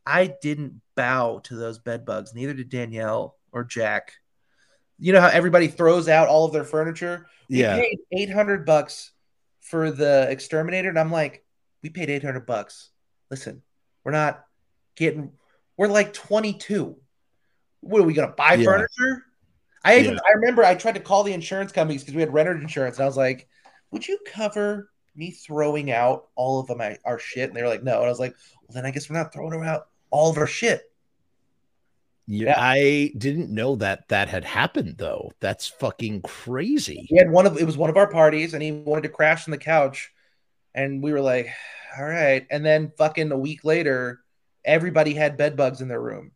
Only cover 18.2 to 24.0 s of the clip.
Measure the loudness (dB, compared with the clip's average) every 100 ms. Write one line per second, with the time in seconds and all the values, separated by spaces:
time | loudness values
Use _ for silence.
18.2 | -2 2 4 6 6 4 0 -2 -2 -4
19.2 | _ _ _ _ _ _ 6 6 6 2
20.2 | 4 4 4 6 6 4 -2 -4 2 2
21.2 | 2 -4 -6 -6 -4 -2 -2 -2 -6 -4
22.2 | 0 2 2 -2 -6 -4 -4 -2 -2 2
23.2 | 0 -2 _ _ _ _ _ -12